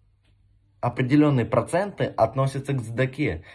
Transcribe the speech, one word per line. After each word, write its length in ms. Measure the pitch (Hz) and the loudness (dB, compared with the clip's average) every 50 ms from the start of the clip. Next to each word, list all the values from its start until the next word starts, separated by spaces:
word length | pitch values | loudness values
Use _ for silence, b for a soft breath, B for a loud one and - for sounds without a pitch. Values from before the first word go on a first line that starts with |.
| _ _ _ _ _ _ _ _ _ _ _ _ _ _ _ - | _ _ _ _ _ _ _ _ _ _ _ _ _ _ _ -6
определенные 680 | - 123 - - 131 120 147 147 151 147 139 123 113 | -6 -6 -2 -2 0 2 4 6 6 6 4 2 2
проценты 580 | 113 - 123 208 - 165 175 202 202 - - 127 | 2 2 0 0 2 0 -2 -2 -2 -4 -4 -4
относятся 680 | - - - 113 113 - 135 135 135 - 135 - - 139 | -4 2 0 0 0 2 -2 -2 -2 -2 -6 -6 -4 -4
к 80 | 127 | -4
цдаке. 600 | 110 110 117 123 131 131 - 151 147 101 80 82 B B | -4 -6 -2 -2 -2 -2 -2 -4 -4 -4 -4 -6 B B